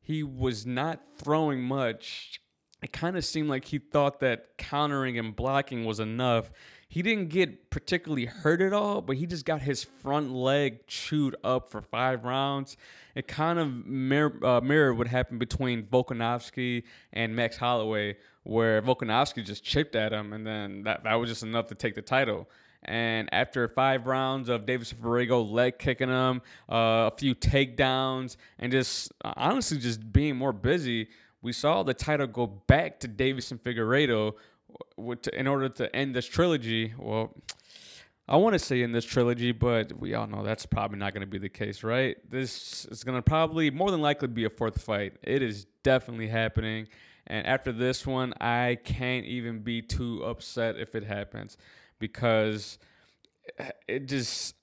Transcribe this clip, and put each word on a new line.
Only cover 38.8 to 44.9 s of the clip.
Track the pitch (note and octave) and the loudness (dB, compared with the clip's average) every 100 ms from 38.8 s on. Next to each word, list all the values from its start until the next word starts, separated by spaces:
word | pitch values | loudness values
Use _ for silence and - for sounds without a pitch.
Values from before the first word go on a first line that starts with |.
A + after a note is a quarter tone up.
in | A#2+ | 2
this | A#2 - | 0 0
trilogy, | C3 A#2+ A#2+ A#2+ | 2 2 2 0
but | A2+ B2 A#2 G#2+ - | 2 2 2 0 -6
we | F#2+ | -4
all | A2 G#2+ | -4 -4
know | G#2 | -4
that's | G#2 A2 - | -4 -6 -2
probably | - G#2 G2+ | -2 -2 -2
not | G2+ | -4
gonna | G2+ F#2+ | -4 -8
be | G2 | -6
the | G2 | -8
case, | - G#2 G2+ | -6 -8 -4
right? | A2 B2 C3 - - | -2 0 0 -2 -8
This | B2+ B2+ - - - - | -6 -6 -8 -12 -14 -12
is | A2+ B2 | -10 -4
gonna | B2+ | 0
probably, | - D#3 D#3+ D#3+ D3+ | 2 2 2 2 0
more | C3+ G3 | 2 0
than | F3+ | 2
likely, | D3 D3 C3 | 2 0 -2
be | A#2 | -2
a | A2 | -2
fourth | - A2+ - | 0 -2 -2
fight. | - | -4